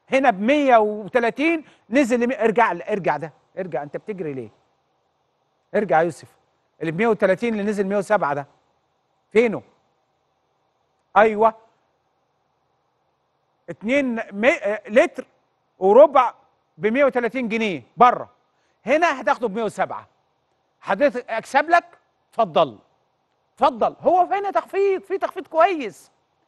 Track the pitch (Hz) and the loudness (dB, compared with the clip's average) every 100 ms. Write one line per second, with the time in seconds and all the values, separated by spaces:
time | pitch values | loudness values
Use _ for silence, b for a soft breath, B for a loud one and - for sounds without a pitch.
0 | - 254 269 190 214 294 277 233 214 214 | -4 0 2 0 0 2 4 4 2 -4
1 | 190 247 233 - 320 330 - b - 247 | -4 -2 -2 -2 -2 -2 -8 b -4 0
2 | 240 240 240 262 226 220 220 175 180 208 | 0 0 -2 0 0 2 0 0 -6 -4
3 | 165 151 156 _ _ - 185 151 143 175 | -2 -4 -8 _ _ -14 -8 -8 -10 -14
4 | - 190 160 135 110 _ _ _ _ _ | -14 -12 -10 -10 -14 _ _ _ _ _
5 | _ _ _ _ _ _ _ 185 196 160 | _ _ _ _ _ _ _ -4 0 0
6 | 170 - - _ _ _ _ - 160 160 | 0 -6 -18 _ _ _ _ -10 -8 -2
7 | 233 208 196 185 240 214 202 202 190 202 | 0 2 0 0 -2 -2 -4 -4 -2 -2
8 | - 208 151 143 139 _ _ _ _ _ | 0 0 0 -4 -8 _ _ _ _ _
9 | _ _ _ 208 240 151 - _ _ _ | _ _ _ 0 0 -2 -12 _ _ _
10 | _ _ _ _ _ _ _ _ _ _ | _ _ _ _ _ _ _ _ _ _
11 | _ 190 226 208 220 220 _ _ _ _ | _ 2 2 4 0 0 _ _ _ _
12 | _ _ _ _ _ _ _ _ _ _ | _ _ _ _ _ _ _ _ _ _
13 | _ _ _ _ _ _ - 170 214 285 | _ _ _ _ _ _ -20 -12 -2 -2
14 | 262 226 - 202 240 320 202 214 - 220 | -2 -6 -8 0 0 2 -2 -6 0 2
15 | 339 - - _ _ _ _ - 185 226 | 2 -2 -18 _ _ _ _ -2 4 8
16 | 311 269 233 - _ _ _ - 202 247 | 8 6 0 -4 _ _ _ -6 -2 2
17 | 277 240 233 262 233 226 220 143 113 - | 2 2 -4 -4 -4 -4 -4 -6 -8 2
18 | 247 185 117 _ _ _ _ _ 202 302 | 2 2 -8 _ _ _ _ _ -2 0
19 | 339 269 262 262 226 196 214 196 156 110 | 0 -2 -4 -2 -4 -4 -6 -4 -6 -6
20 | 110 _ _ _ _ _ _ _ - 196 | -16 _ _ _ _ _ _ _ -6 0
21 | 285 247 - 220 - 262 311 349 - _ | 0 -2 -8 -10 -2 -2 2 0 0 _
22 | _ _ _ - 208 165 147 101 _ _ | _ _ _ -6 -2 0 0 -4 _ _
23 | _ _ _ _ _ - 269 233 190 143 | _ _ _ _ _ -2 0 0 -4 0
24 | 247 359 339 392 403 349 - 381 403 381 | 0 2 2 -2 -2 -4 -4 -2 0 -2
25 | - 381 339 381 294 320 359 339 226 - | -4 -6 -6 -10 -6 2 2 0 -8 -12
26 | _ _ _ _ | _ _ _ _